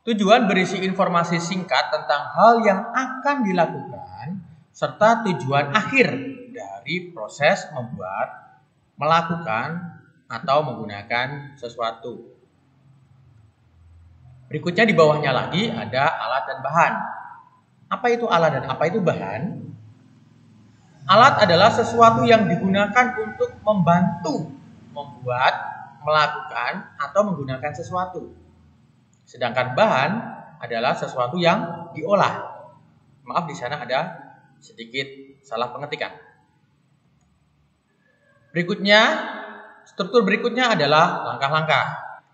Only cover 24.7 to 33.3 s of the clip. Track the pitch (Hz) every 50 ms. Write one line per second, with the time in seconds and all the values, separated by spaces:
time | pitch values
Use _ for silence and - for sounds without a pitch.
24.7 | - - - - - - 151 - - - 127 123 123 123 131 165 - - - -
25.7 | - - - - - - 147 151 156 156 147 147 - - - - - 120 120 127
26.7 | 156 196 220 - - - 143 143 - 196 208 208 175 143 135 131 131 127 143 151
27.7 | 147 - 165 - 185 180 185 185 180 160 120 - - - - _ _ _ _ -
28.7 | _ _ _ _ _ _ _ _ _ _ _ _ - 117 127 120 117 127 123 123
29.7 | - - 208 220 160 131 139 160 202 233 - - - - - - - - - -
30.7 | 120 113 120 135 - - 151 131 - 127 123 123 151 180 170 165 185 220 - -
31.7 | - - - - - 147 156 165 202 190 143 117 - - - - - - - -
32.7 | - _ _ _ _ _ _ _ _ _ _ 123